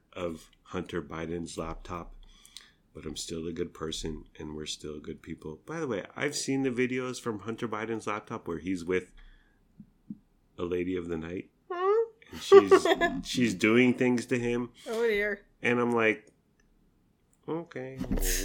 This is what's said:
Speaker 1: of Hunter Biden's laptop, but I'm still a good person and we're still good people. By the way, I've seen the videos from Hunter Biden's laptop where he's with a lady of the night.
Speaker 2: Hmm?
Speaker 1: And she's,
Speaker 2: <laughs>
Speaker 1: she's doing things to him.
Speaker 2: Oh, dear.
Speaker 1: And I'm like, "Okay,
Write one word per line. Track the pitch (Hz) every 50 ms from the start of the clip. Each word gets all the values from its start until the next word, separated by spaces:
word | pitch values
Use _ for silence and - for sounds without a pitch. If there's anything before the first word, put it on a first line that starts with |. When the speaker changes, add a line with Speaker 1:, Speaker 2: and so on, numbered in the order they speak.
| _ _ -
Speaker 1:
of | 92 90 85 80 76 - - _ _ _
Hunter | - - 90 80 - 90 85
Biden's | 76 76 82 80 82 82 87 87 85 80 -
laptop, | 87 82 82 80 - - - 87 85 85 - - - - - - - - - - - - - _ _ _ _ -
but | 78 78
I'm | 78 73
still | - - - 85 82 80
a | 87 82
good | 85 87 82 -
person | - 80 80 78 - - 82 78 73 - - - -
and | 76 76 76
we're | 76 76
still | 76 - - 78 78 76 76
good | 71 80 78 -
people. | - 90 80 - - 78 78 - _
By | - 156 165
the | 156
way, | 127 107 90 - - -
I've | - 135 139 139
seen | - - 139 135 135 135
the | 131
videos | 117 123 127 123 127 127 127 127 120 -
from | - 120 107 101
Hunter | - 117 113 - 120
Biden's | 107 107 107 110 113 113 107 -
laptop | 110 104 107 - - 117 113 -
where | 85 85 78
he's | 80 92 95 87 82
with | 87 92 92 - - - - - - - _ _ _ _ _ _ _ _ - - - _ _ _ - - - _ _ _ _ _ _ _
a | - 90
lady | 87 90 90 90 92 92
of | 90 85
the | 85 85
night. | 80 80 82 90 98 - - _ _ _ -
Speaker 2:
Hmm? | 349 349 370 392 427 466 453 453 - _ - -
Speaker 1:
And | - -
she's, | - - 392 392 - 392 381 - - 339 349 - 339 339 277 277 -
Speaker 2:
<laughs> | -
Speaker 1:
she's | - 127 120 107 95
doing | 87 110 107 113 123 127 127 120
things | - 127 123 123 117 110
to | - 127 120
him. | 120 120 120 120 123 120 - - -
Speaker 2:
Oh, | 254 220 226 233
dear. | 233 208 202 208 208 202 - - _ _ _
Speaker 1:
And | - 120 120 120
I'm | 120 120
like, | 120 117 110 110 104 - - - _ _ _ _ _ _ _ _ _ _ _ _ _ _ _ _ _ _ _ _ _ _ _
"Okay, | 135 156 170 165 - - 127 127 131 135 131 123 127 131 127 127 - - -